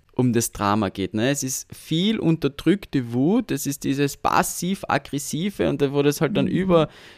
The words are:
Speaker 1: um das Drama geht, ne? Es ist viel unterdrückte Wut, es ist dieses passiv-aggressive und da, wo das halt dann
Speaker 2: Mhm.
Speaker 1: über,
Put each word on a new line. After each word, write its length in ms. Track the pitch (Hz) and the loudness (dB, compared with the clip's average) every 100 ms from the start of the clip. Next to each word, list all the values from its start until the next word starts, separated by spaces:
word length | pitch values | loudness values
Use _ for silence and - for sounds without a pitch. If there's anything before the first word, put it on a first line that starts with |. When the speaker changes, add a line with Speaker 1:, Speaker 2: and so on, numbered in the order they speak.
| _ | _
Speaker 1:
um 180 | - 127 | 0 2
das 180 | 117 - | 2 0
Drama 380 | - 101 107 95 | -2 0 2 0
geht, 260 | 98 92 | -2 -4
ne? 160 | 107 127 | 0 0
Es 140 | 143 | -2
ist 280 | 131 - - | -4 -8 -10
viel 460 | - - 160 202 226 | -18 -4 0 0 0
unterdrückte 960 | 165 165 139 - 160 202 - 143 117 | 0 2 0 -2 0 0 0 -4 -2
Wut, 400 | 120 147 233 226 | 0 2 2 0
es 140 | 139 - | -4 -4
ist 180 | - | -6
dieses 320 | 139 139 143 - | -4 0 -2 0
passiv-aggressive 1500 | - - 185 - 175 196 - 196 - 160 - 147 202 - 165 | 0 2 0 -2 -4 -4 -2 -2 -2 -8 -4 -4 -4 -2 -2
und 120 | 147 | 0
da, 120 | 139 | 0
wo 100 | 143 | 2
das 180 | 143 143 | 2 2
halt 160 | 147 - | 0 0
dann 100 | 131 | 0
Speaker 2:
Mhm. 40 | |
Speaker 1:
über, 380 | 165 190 165 147 - - | 0 4 4 2 -4 -20